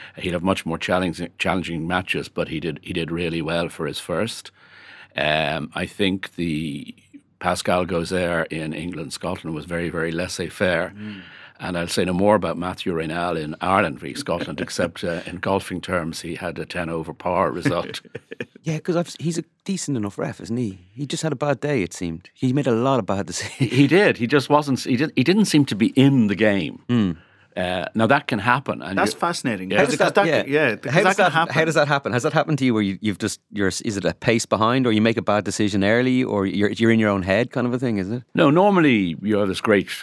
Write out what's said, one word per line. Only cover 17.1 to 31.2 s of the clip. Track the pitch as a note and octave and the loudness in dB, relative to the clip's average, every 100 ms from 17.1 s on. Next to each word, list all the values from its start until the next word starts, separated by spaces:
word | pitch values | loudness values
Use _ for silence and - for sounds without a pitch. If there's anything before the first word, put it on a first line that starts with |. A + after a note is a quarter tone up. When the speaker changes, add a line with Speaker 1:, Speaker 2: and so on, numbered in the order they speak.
Speaker 1:
par | D2+ F2+ F2+ F2 | -6 -2 0 0
result. | E2 E2 F2 - - - | 0 -2 -2 -4 -10 -14
Speaker 2:
<laughs> | - - - - - - | -18 -14 -12 -12 -10 -6
Speaker 3:
Yeah, | D#3 | -6
'cause | - E3+ | -2 -2
I've, | E3+ - | -2 -4
he's | D#3 E3 | -6 -4
a | D#3+ _ - | -8 _ -8
decent | F#3+ - C3 | -6 -4 -4
enough | G#2 - | -4 -6
ref, | - - | -8 -8
isn't | - A#2 | -6 -4
he? | A#2 F#2+ F2+ A2 | -4 -8 -16 -12
He | C#3 | -8
just | - | -4
had | D#3+ | -4
a | D3 | -2
bad | D3 C#3 | -2 -2
day, | D3 C#3+ | -2 -2
it | F2+ | -2
seemed. | - F2 D#2+ - | -4 -6 -6 -12
He | _ C3 | _ 0
made | C3 C3 | 2 2
a | |
lot | A2+ B2+ C3+ | 2 2 2
of | G2+ | 0
bad | G2 G2 | -2 -4
decisions. | - G2 - | -6 -8 -2
Speaker 1:
He, | - | 0
he | B2 C#3 | 4 6
did. | E3+ G3+ G#2 | 6 6 4
He | A#2+ | 2
just | D3 - | 2 4
wasn't, | D3 C#3+ B2+ | 4 4 0
he | C#3+ B2 | 0 0
did, | D#3 - | 0 2
he | B2+ | 4
didn't | G3+ G3+ | 4 6
seem | D#3 C3+ | 4 4
to | G#2 | 2
be | G#2 | 2
in | - C3+ C3+ G#2 | 6 6 8 4
the | F#2+ | 4
game. | A2 G2 - - - | 4 4 0 -6 -2
Speaker 3:
Hmm. | A#2+ G2 D#2 - _ _ - | 2 2 -2 -10 _ _ -6
Speaker 1:
Uh, | F2+ F#2 D2 | -4 -2 -4
now, | - A2+ | 2 4
that | C#3+ - | 4 2
can | A2+ | -2
happen. | G2+ B2+ C3 C2 | 2 2 0 -6
And | C#2 D3 | -4 -2
Speaker 2:
That's | G3+ | -2
Speaker 1:
you | - | -2
Speaker 2:
fascinating. | E3+ E3+ C3+ G#2 F#2 | -4 -2 -4 -4 -2
Speaker 1:
Yeah. | G2+ | 0
Speaker 3:
How | |
Speaker 2:
Because | B2 C#3+ | 0 2
Speaker 3:
does | F3 | 2
that, | - | 4
Speaker 2:
that | G3 | 2
Speaker 3:
yeah. | C3+ | 2
Speaker 2:
can, | G2+ | 2
yeah, | D3 C#3+ G#2 | 2 2 0
because | C3+ | 0
Speaker 3:
How | D3+ | 2
does | G3 | 4
Speaker 2:
that | G3 | 4